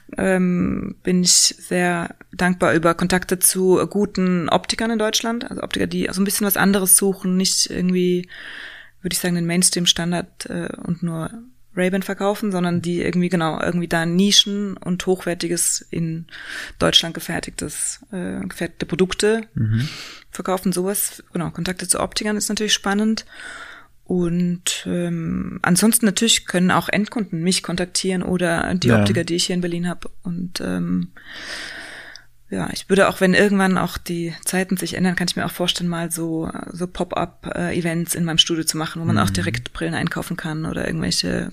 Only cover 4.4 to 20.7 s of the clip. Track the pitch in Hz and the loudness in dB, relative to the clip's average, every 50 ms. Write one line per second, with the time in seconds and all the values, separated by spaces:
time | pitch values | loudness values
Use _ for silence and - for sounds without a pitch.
4.4 | 160 - - 175 175 - - - 226 220 233 220 214 214 220 - - 233 233 240 | 2 2 2 2 2 0 -2 -2 0 0 0 0 0 0 0 0 -2 -2 -4 -4
5.4 | - - - - - - - - 190 175 175 180 - - - 185 202 202 - - | -6 -8 -8 -8 -6 -4 -2 -2 -2 0 0 0 -2 0 0 0 0 2 2 0
6.4 | 214 202 196 - 160 190 202 208 185 190 - - 202 196 185 190 - 185 185 185 | 0 0 2 4 4 4 4 4 4 4 4 4 4 2 0 0 0 0 2 2
7.4 | 190 190 - - - - - - 180 185 180 180 180 180 180 175 180 - - - | 2 2 2 0 0 -2 -2 0 0 2 2 2 4 2 2 0 -2 -6 -12 -16
8.4 | - - - - - - - - - - - - - 180 - - - 180 175 175 | -16 -14 -14 -14 -16 -16 -16 -18 -20 -20 -14 -10 -6 -6 -4 -2 -2 0 0 0
9.4 | 170 170 170 180 185 - - 180 175 - - - 170 170 175 170 180 - _ - | 0 0 2 2 2 2 2 2 2 2 2 2 0 -2 -2 -2 -4 -6 _ -14
10.4 | - - - 175 170 - - - - - 175 165 175 170 165 165 160 - - 226 | -10 -8 -6 -6 -6 -6 -8 -6 -4 -4 -4 -2 -4 -4 -4 -4 -6 -8 -10 -12
11.4 | 233 254 - - - - - 185 180 185 190 196 190 - 196 - 196 196 208 202 | -16 -18 -20 -20 -20 -8 -2 0 2 2 2 0 0 -2 -4 0 0 0 0 0
12.4 | 220 208 185 180 180 175 170 170 - 170 175 170 - - 170 180 175 175 185 180 | 0 0 0 2 2 2 2 0 0 0 0 0 0 2 2 2 2 4 2 2
13.4 | 160 160 - - - 170 170 175 170 165 - 165 165 170 170 180 196 208 196 - | 2 2 0 -2 -2 0 0 0 0 0 0 0 0 2 4 4 6 8 8 6
14.4 | - 202 202 202 208 196 185 - - 170 180 180 - 190 185 185 - 180 170 180 | 6 6 2 -4 -4 -4 -6 -6 -4 -4 -4 0 0 0 0 0 0 -2 -4 -2
15.4 | - 170 175 170 - - - - - - - 165 165 165 160 165 165 - - - | -2 -2 -2 0 0 0 0 -2 -4 -6 -4 -2 -2 -2 -4 -6 -8 -12 -16 -16
16.4 | - - - - - - - - - - - - - 165 160 170 - - 170 170 | -14 -12 -10 -10 -10 -10 -2 2 4 4 4 4 2 0 -4 -8 -6 -4 -4 -4
17.4 | - - - - - 147 - - - - - - - - - 180 180 185 190 190 | -4 -6 -8 -8 -8 -8 -6 -6 -6 -6 -6 -8 -12 -10 -8 -6 -6 -4 -4 -6
18.4 | 196 180 - - 180 165 - - - - 175 156 185 185 - - - 208 220 226 | -6 -8 -6 -6 -6 -6 -6 -8 -6 -2 0 2 2 2 0 0 2 2 2 2
19.4 | 220 - - 139 117 107 107 110 131 156 - - - - - - - - - - | -2 -4 -2 0 2 2 2 2 0 -2 -4 -8 -14 -16 -16 -18 -18 -14 -12 -8
20.4 | 180 - 185 190 - 196 | -4 -2 -2 0 0 0